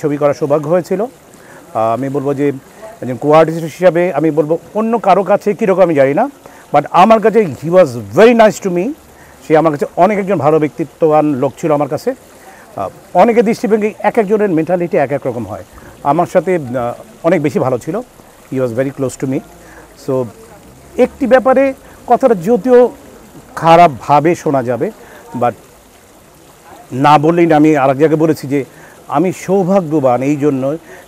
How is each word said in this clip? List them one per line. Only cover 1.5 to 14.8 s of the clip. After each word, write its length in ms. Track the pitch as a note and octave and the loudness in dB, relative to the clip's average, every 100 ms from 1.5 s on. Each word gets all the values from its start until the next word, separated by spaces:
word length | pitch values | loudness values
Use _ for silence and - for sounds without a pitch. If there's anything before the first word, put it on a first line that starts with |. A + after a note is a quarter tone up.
| - - A2 | -20 -10 -4
আমি 340 | A2+ A#2 C3+ | -2 -2 -4
বলবো 240 | C#3+ C#3 | -4 -4
যে 180 | C3+ C#3+ C3+ - - - - | -2 -4 -4 -12 -20 -20 -12
একজন 160 | B2 B2 | -10 -4
co-artist 380 | C#3+ D#3 D#3+ E3 | 2 4 2 -2
হিসাবে 540 | D#3+ - F3+ E3 F3+ | -10 -2 0 2 0
আমি 180 | C#3+ D#3 | 0 -2
বলবো 260 | D3+ D3+ E3 - | 0 -2 -4 -6
অন্য 260 | G#3 A3 A3+ | -6 -2 -2
কারো 240 | F#3+ F3+ | 2 2
কাছে 300 | F#3 G#3 G#3 | 2 -2 -2
কীরকম 280 | G#3 A3+ F#3 | -2 0 2
আমি 140 | F3 D3 | 2 2
জানি 180 | C3+ | 2
না, 160 | D3+ C#4 - - - - | 0 -4 -6 -20 -20 -4
but 100 | D3 - | -2 0
আমার 280 | E3+ G3+ A3+ | 4 4 4
কাছে 280 | G#3 G#3 F#3+ A#2 D#3 | 2 2 0 -4 0
he 80 | |
was 140 | F3+ D#3 A#2+ G2+ C3 | 4 4 0 -4 4
very 220 | A3+ A#3+ | 4 6
nice 280 | A3 - G3 | 4 2 -4
to 80 | F3 | -4
me। 160 | G#3+ D#4+ - - - - - | -4 -8 -18 -20 -20 -14 0
সে 100 | D3+ | 2
আমার 160 | D#3+ | 2
কাছে 120 | C#3+ - - | -2 -4 0
অনেক 240 | F#3 G3+ | 0 0
একজন 160 | F#3+ F#3+ | -2 -2
ভালো 240 | C#3+ D#3 | 0 0
ব্যক্তিত্ববান 680 | D3+ - D3+ - D#3+ D3+ D3+ | -4 -6 -12 -2 0 2 0
লোক 280 | C3 C3+ - | -2 -4 -4
ছিল 120 | E3 | -4
আমার 140 | D3 C#3+ | -2 -4
কাছে। 280 | C#3+ - C4 - - - - - - | -6 -8 -10 -12 -20 -20 -20 -16 -10
আহ, 140 | F#2 - - | -10 -12 -2
অনেকের 320 | F3+ A#3+ A3+ A3 | 2 4 2 0
দৃষ্টিভঙ্গি 480 | A3 A#3 G#3+ G#3 - | 0 -2 -2 -2 -4
এক 180 | G#3 A#3 | -4 -2
একজনের 320 | F#3+ G#3+ G#3 | -2 0 0
mentality 480 | D#3+ D#3+ F3+ | -2 -2 -4